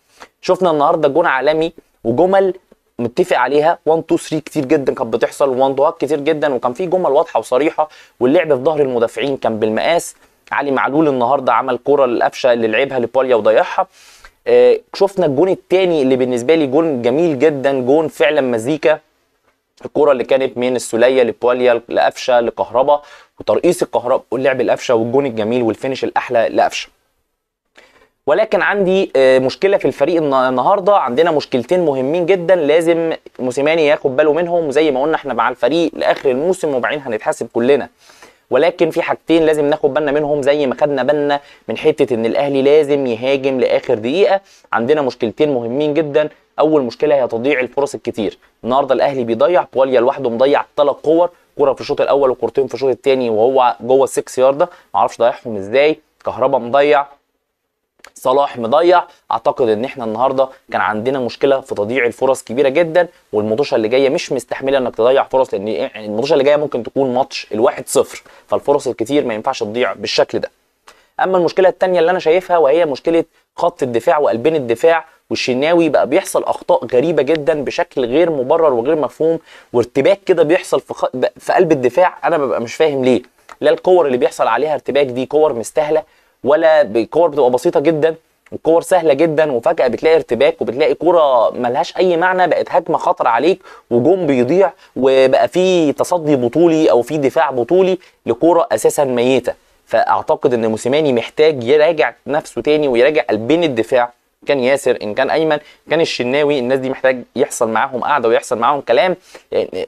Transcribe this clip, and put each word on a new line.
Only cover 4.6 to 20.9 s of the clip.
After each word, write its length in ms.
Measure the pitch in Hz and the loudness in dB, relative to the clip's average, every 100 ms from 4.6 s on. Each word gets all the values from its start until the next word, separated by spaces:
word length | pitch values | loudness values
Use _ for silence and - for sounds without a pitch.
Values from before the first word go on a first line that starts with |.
جدا 300 | 131 151 135 | 0 0 0
كانت 180 | 131 120 | -4 -4
بتحصل، 360 | 117 151 - 143 | -2 -2 -2 -2
وان 280 | 127 135 135 | 0 0 2
تو 80 | |
هات 160 | 147 - | 0 0
كتير 200 | 139 151 | -4 -2
جدا، 340 | 143 156 147 | -2 -2 -2
وكان 180 | 123 123 | -2 -4
في 140 | 123 185 | -6 -4
جمل 240 | 185 170 | -2 0
واضحه 300 | 139 165 120 | 0 0 -4
وصريحه، 480 | 110 127 156 - 156 - - - | -2 -2 -2 -2 -6 -8 -18 -2
واللعب 340 | 123 165 165 | 0 2 2
في 80 | 131 | 0
ظهر 180 | 139 151 | 0 0
المدافعين 560 | 139 123 113 - 131 135 | 0 0 -2 -2 -6 -4
كان 220 | 117 110 | -4 -2
بالمقاس. 560 | 110 110 120 170 - - _ _ - | -2 -2 0 -2 -4 -16 _ _ -8
علي 180 | 110 143 | -4 -2
معلول 380 | 127 120 143 160 | -2 0 0 0
النهارده 440 | 131 120 139 127 | 0 0 0 0
عمل 260 | 117 131 123 | 0 0 -4
كوره 280 | - 143 131 | 0 2 2
للقفشه 460 | 113 139 - 127 | 0 -2 0 0
اللي 160 | 120 110 | 2 0
لعبها 300 | 110 139 131 | 0 -2 -2
لبواليا 380 | 117 135 131 120 | -2 -2 2 2
وضيعها. 500 | 107 113 180 - 185 _ - - - _ - | 4 2 2 -2 -6 _ -20 -20 -20 _ 2
آه، 300 | 123 123 117 - | 4 6 4 -2
شفنا 320 | - 190 - 165 | -2 -2 0 -2
الجون 220 | 135 185 | 2 0
التاني 540 | 175 - 180 185 165 | 0 -2 0 2 2
اللي 140 | 131 131 | 2 2
بالنسبه 380 | 127 123 123 | 0 -2 0
لي 120 | 165 143 | 0 2
جون 360 | 139 165 135 | 0 0 0
جميل 360 | 117 135 175 135 | 0 0 0 2
جدا، 420 | 156 143 131 139 | 0 2 -2 0
جون 280 | 127 151 156 | 2 2 0
فعلا 320 | - 151 151 | 0 0 2
مزيكا، 580 | 131 117 117 151 160 156 _ _ _ _ _ _ _ _ | 0 -2 -2 -2 0 0 _ _ _ _ _ _ _ _
الكوره 280 | 123 - 147 | -8 0 2
اللي 120 | 131 | 2
كانت 340 | 117 135 131 120 | 2 0 0 -2
من 180 | 123 123 | -2 -2
السوليه 460 | - | -2